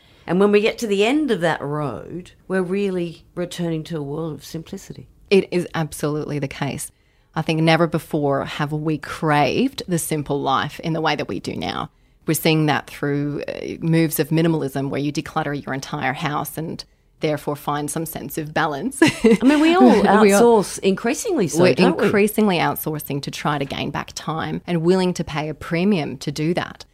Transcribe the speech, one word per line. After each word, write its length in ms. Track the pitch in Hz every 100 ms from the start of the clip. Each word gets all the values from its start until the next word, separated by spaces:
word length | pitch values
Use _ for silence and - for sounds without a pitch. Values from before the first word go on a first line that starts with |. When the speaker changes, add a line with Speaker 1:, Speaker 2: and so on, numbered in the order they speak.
| _ _ -
Speaker 1:
And 120 | 175
when 120 | 208
we 100 | 208
get 160 | 214 220
to 80 | 226
the 160 | 196 214
end 260 | 302 285
of 100 | 190
that 180 | 165 147
road, 680 | 139 151 143 95 - 170 180 _ -
we're 140 | 190
really 640 | 180 196 202 180 170 160 _
returning 500 | - 170 - 170 160 151
to 120 | 160
a 60 |
world 300 | 139 156 165 139
of 100 | -
simplicity. 640 | 160 - 196 - 135 - _ -
Speaker 2:
It 160 | 196 -
is 160 | 175 160
absolutely 640 | 165 156 - 151 151 - 143
the 100 | 135
case. 440 | - 139 - - _ _ _ _
I 80 | 165
think 200 | 160 160
never 260 | 165 160 165
before 580 | 165 - 160 143 135 -
have 260 | - 147
we 280 | 151 156 151
craved 840 | - - 160 147 135 - 262 - -
the 100 | 170
simple 400 | - 156 147 143
life 400 | 135 131 147 -
in 120 | 165
the 80 | 160
way 140 | 156 151
that 120 | 135
we 120 | -
do 160 | - -
now. 340 | 87 - - _ _ _ -
We're 60 | 156
seeing 320 | 165 156 151
that 200 | 123 -
through, 560 | - 147 143 147 143 -
uh, 300 | - - -
moves 380 | 165 160 160 160
of 100 | 147
minimalism 600 | 160 170 160 139 139 139
where 120 | 135
you 100 | 147
declutter 520 | 151 - 160 147 143
your 100 | - 131
entire 380 | - 147 165
house 440 | 156 156 147 156 -
and 260 | 165 - - _ _ _
therefore 360 | 160 147 - 143
find 340 | - 143 147
some 160 | 160 160
sense 320 | - 131 -
of 120 | 151
balance. 460 | 156 160 139 208 -
<laughs> 220 | 143 -
Speaker 1:
I 140 | 220 220
mean, 160 | 254 294
we 160 | 320 359
all 260 | 247 208
Speaker 2:
<laughs> 200 | - 208
We 120 | 208
all 300 | 202 240 226
Speaker 1:
outsource 160 | 180 -
increasingly 680 | 190 190 233 320 494 320 175
so, 140 | 156
Speaker 2:
We're 140 | 180 -
Speaker 1:
don't 220 | - -
we? 80 | 220
Speaker 2:
increasingly 520 | 202 208 - 208 170
outsourcing 640 | 147 - 160 151 - 143
to 100 | -
try 260 | - 160 147
to 60 | 139
gain 260 | - 135
back 200 | 151 - -
time 460 | - 156 - 165 -
and 160 | 170
willing 320 | 165 190 180
to 100 | 175
pay 260 | 156 147 156
a 40 |
premium 640 | 143 - 170 190 190 143 120
to 140 | -
do 220 | 143 156 175
that. 280 | - - -